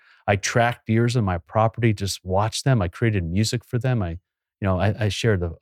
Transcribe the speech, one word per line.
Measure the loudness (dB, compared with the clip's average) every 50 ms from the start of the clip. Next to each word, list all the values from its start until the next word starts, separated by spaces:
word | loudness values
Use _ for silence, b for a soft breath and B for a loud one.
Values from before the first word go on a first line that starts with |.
| b b b b b 0
I | 0
tracked | 0 0 0 2 2 2 2 0 -2 _
deers | 0 2 2 2 2 2
on | 0 0
my | 0 0 -2
property, | -4 -2 0 2 2 2 0 0 0 0 0
just | 0 -2 -6 -6 -6 -4
watched | -2 0 0 0 0 -2 -2 0
them. | 2 2 2
I | 0 -2
created | -2 -2 -2 0 0 0 -2
music | -2 0 0 0 0 -2 -6 -6
for | _ -6 -4
them. | -2 -2 -2 -2
I, | -2 -4
you | -6 -10 -14 _ _ _ _ _ _ _
know, | -2 0 0 2
I, | 0 0 0 0 -2
I | -4
shared | -2 0 0 0 0 0
a, | -2 -4 -6 -10